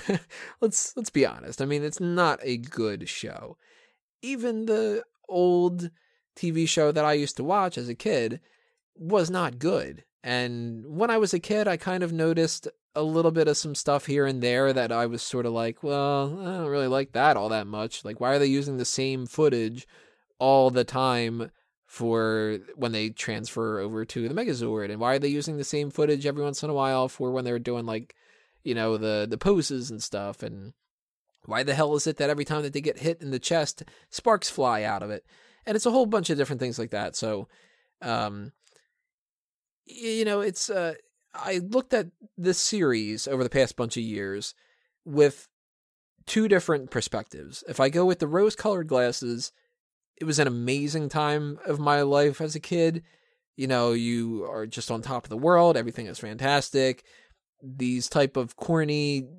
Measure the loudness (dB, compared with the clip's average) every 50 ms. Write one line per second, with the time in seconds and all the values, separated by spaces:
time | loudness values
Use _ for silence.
0 | -2 -2 -2 -2 -2 -8 -16 -16 -16 -16 -4 0 0 0 2 0 -2 -2 -4 -8
1 | -8 -2 2 4 4 2 2 -2 -12 -10 -8 -6 -4 -2 -2 -2 -2 -4 -4 -4
2 | -4 0 2 4 4 4 2 2 -2 -4 -4 -4 -4 -6 -4 -2 -2 -2 -2 -4
3 | -6 -8 -10 -8 -10 -10 -10 -12 -14 -16 -18 -20 _ _ _ _ _ _ _ _
4 | _ _ _ _ -8 -8 -6 -4 -2 -2 -2 -2 0 0 2 2 2 0 0 -2
5 | -6 -8 _ _ _ -2 2 4 6 6 6 6 4 4 2 0 -6 -8 -10 _
6 | _ _ _ _ _ _ _ -6 -4 -2 0 2 2 2 4 4 4 4 4 4
7 | 2 4 4 2 0 -2 -4 -4 -2 0 0 2 0 0 -2 -4 -8 -8 -6 -4
8 | -2 0 0 2 0 0 -4 -8 -12 _ _ _ _ _ _ _ _ _ _ -12
9 | -4 0 2 2 2 2 0 -2 -2 -4 -4 -2 0 0 2 0 0 -4 -10 -16
10 | -20 _ _ _ -6 -2 -2 0 0 -2 -4 -6 -6 -8 -8 -10 -12 -8 -2 0
11 | 0 2 2 2 2 2 0 0 -2 0 0 2 2 2 0 -2 -2 -4 -2 -2
12 | -2 -2 0 0 2 2 4 4 2 0 0 -4 -8 -12 -14 _ _ _ -4 -2
13 | 0 2 2 4 4 4 4 4 4 4 2 2 -2 -4 -6 -4 0 2 0 0
14 | 0 0 0 2 2 2 0 0 0 2 2 4 4 4 4 2 0 0 0 0
15 | 0 0 -2 -4 -6 -4 -2 -2 -2 0 0 -2 -2 -2 -4 -4 -4 -2 -2 0
16 | 0 2 2 0 0 -2 -4 -6 -8 -6 -6 -4 -4 -2 0 0 0 2 2 0
17 | 0 0 0 4 4 6 4 4 2 0 0 -2 -2 -4 -6 -6 -6 -6 -8 -10
18 | -10 -10 -6 -2 0 2 4 4 4 4 2 2 0 -2 -4 -4 -4 -2 -2 -2
19 | -2 -2 -4 -4 -6 -6 0 2 4 4 4 4 0 -2 -4 -8 -14 _ _ -20
20 | -20 _ _ _ _ _ _ 0 4 6 6 8 6 6 6 4 2 2 0 0
21 | 2 2 2 2 0 -2 -4 -6 -8 -10 -12 _ _ _ _ _ _ _ -10 -4
22 | -2 0 2 2 2 2 2 0 0 -2 -2 -4 -8 -12 -8 -6 -4 -4 -2 -2
23 | -4 -4 -6 -6 -6 -6 -6 -6 -8 -8 -6 -4 -4 -2 -2 -4 -4 -4 -4 -6
24 | -6 -6 -6 -6 -4 -4 -4 -4 -4 -4 -4 -4 -2 -4 -2 -4 -4 -6 -4 -2
25 | 0 0 2 2 0 0 -2 -2 -4 -4 -6 -6 -6 -4 -4 -4 -4 -2 -2 0
26 | 2 2 2 2 0 -2 -2 -2 -4 -4 -4 -4 -4 -2 0 0 0 2 2 2
27 | 0 0 -2 -4 -4 -2 -2 -2 -2 -2 -2 -2 -2 -4 -4 -4 -4 -4 -6 -6
28 | -8 -10 -18 _ _ _ _ _ _ _ _ _ -6 -4 -2 0 0 0 0 0
29 | 0 0 0 0 0 -2 -2 0 2 4 4 4 2 0 -4 -6 -6 -8 -10 -10
30 | -8 -8 -6 -6 -6 -8 -10 -10 -10 -12 -12 -12 -16 -18 -20 _ _ _ _ _
31 | _ _ _ _ _ _ _ _ _ -6 -4 -2 0 0 2 2 2 2 2 0
32 | 0 0 -2 0 0 0 0 0 -2 -2 -4 -4 -4 -4 -4 -4 -2 -2 -4 -2
33 | -2 -2 -2 -2 -4 -6 -6 -4 -2 0 0 0 0 -2 -4 -10 -14 -20 -20 _
34 | _ _ -12 -2 2 4 4 4 2 -2 -2 0 2 2 2 2 0 -2 -2 -4
35 | -4 -6 -8 -8 -10 _ _ _ _ _ _ _ -4 -2 -2 0 2 4 4 4
36 | 4 4 2 0 0 0 0 0 0 0 -2 -4 -4 -4 -4 -6 -6 -6 -4 -4
37 | -4 -6 -6 -4 -4 -4 -4 -4 -6 -10 _ _ _ _ _ _ _ _ _ -10
38 | -6 -4 -4 -2 -2 -4 -6 -10 -12 -14 -16 _ _ _ _ _ _ _ _ _
39 | _ _ _ _ _ _ _ _ _ _ _ _ _ _ _ _ _ -20 -16 -8
40 | -6 -4 -2 0 0 0 0 0 0 -2 -2 -4 -4 -4 -2 -2 -2 -2 -4 -8
41 | _ _ _ _ _ _ -14 -10 -6 -4 -4 -4 -2 0 0 0 0 2 0 0
42 | 0 -2 -8 _ -20 -18 _ -2 0 0 2 2 0 0 0 2 4 4 4 2
43 | 0 -2 -4 -6 -4 -2 0 0 0 2 2 2 2 2 0 -2 -4 -4 -4 -4
44 | -4 -4 -4 -4 -4 -6 -6 -6 -8 -10 -12 _ _ _ _ _ _ _ _ _
45 | -12 0 4 6 6 6 4 0 -12 _ _ _ _ _ _ _ _ _ _ _
46 | _ _ _ _ _ -2 2 2 4 6 4 4 4 2 0 -2 -2 -4 -4 -4
47 | -4 -2 -4 -6 -8 -8 -12 -16 -16 -16 -16 -14 -12 -6 0 2 2 4 4 4
48 | 4 4 4 2 0 0 2 4 4 4 2 0 -2 -2 -2 -2 -2 0 2 4
49 | 4 2 0 -2 -4 -4 -4 -4 -6 -10 -12 _ _ _ _ _ _ _ _ _
50 | _ _ _ -8 -4 0 2 2 2 2 0 0 -2 -2 -2 -2 -2 -2 -2 -2
51 | -4 -2 -2 0 0 0 0 -2 -2 -4 -8 -6 -4 -4 -2 0 2 4 4 4
52 | 4 4 4 6 4 4 2 0 -4 -6 -6 -8 -6 -2 2 2 4 2 2 0
53 | -6 _ _ _ _ _ _ _ _ _ _ -6 -2 0 2 2 2 2 2 2
54 | 0 0 0 -2 -2 -2 -4 -6 -6 -6 -8 -8 -8 -8 -8 -8 -6 -6 -6 -6
55 | -4 -6 -6 -8 -8 -8 -4 0 4 6 8 8 8 8 6 4 2 -2 -6 -8
56 | -8 -10 -10 -10 -10 -10 -6 -2 0 2 4 2 2 2 2 2 2 2 2 -2
57 | -8 _ -20 -20 _ _ _ _ _ _ _ _ -18 -14 -8 -4 -2 -2 0 -2
58 | -2 0 2 2 2 2 2 -2 -4 -4 -6 -8 -2 0 0 2 2 2 0 0
59 | 0 0 -2 -2 -4 -8 -12